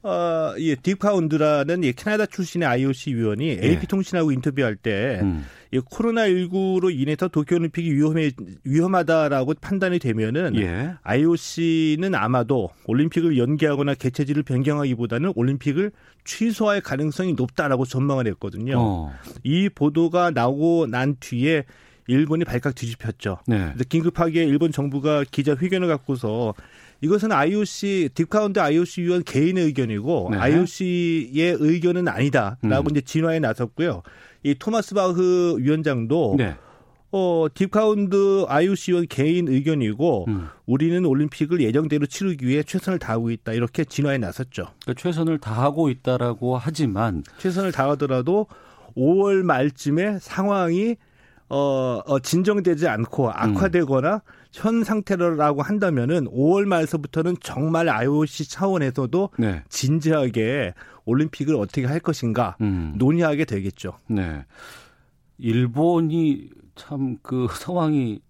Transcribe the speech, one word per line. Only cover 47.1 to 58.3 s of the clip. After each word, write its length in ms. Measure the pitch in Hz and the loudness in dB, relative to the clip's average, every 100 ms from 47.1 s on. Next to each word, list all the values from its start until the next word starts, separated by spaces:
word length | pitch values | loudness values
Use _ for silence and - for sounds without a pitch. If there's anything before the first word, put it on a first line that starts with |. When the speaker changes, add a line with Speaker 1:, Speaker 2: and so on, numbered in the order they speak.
| 85 71 - | -2 -8 -6
Speaker 1:
최선을 320 | 185 180 190 | -4 -2 -2
다하더라도 760 | 151 135 143 143 131 127 202 214 - - - - - | 0 0 0 0 0 0 0 -2 -10 -20 -20 -14 0
오월 480 | 135 190 202 196 | 4 4 4 2
말쯤에 760 | 180 131 143 139 143 151 202 196 | 2 2 2 0 -2 0 0 -2
상황이, 800 | - - 196 202 175 175 220 233 _ _ _ _ _ | -6 -2 0 2 2 2 0 -2 _ _ _ _ _
어, 500 | 139 143 135 131 117 - | -2 0 0 -2 -4 -2
어, 140 | 139 | -2
진정되지 680 | 131 160 185 208 180 156 165 | 2 2 2 2 2 0 0
않고 400 | 110 113 - 123 | -2 -4 -2 -2
Speaker 2:
음. 40 | |
Speaker 1:
악화되거나 880 | 87 113 98 190 175 143 131 143 208 _ - - | 0 0 2 2 0 2 0 0 -4 _ -20 -20
현 320 | - 214 233 | -6 -2 0
상태라고 800 | 214 214 196 190 175 156 147 143 | 0 -2 -2 0 0 2 0 0
한다면은 640 | 147 208 196 143 120 170 127 | -2 0 2 0 0 0 0
오월 380 | 123 147 196 202 | 2 4 4 2
말서부터는 680 | 180 160 165 143 160 165 180 | 0 0 -4 -4 -4 -2 -4
정말 480 | - 135 156 165 170 | -6 -4 0 2 2
아이오씨 600 | 110 127 147 156 | 2 2 2 0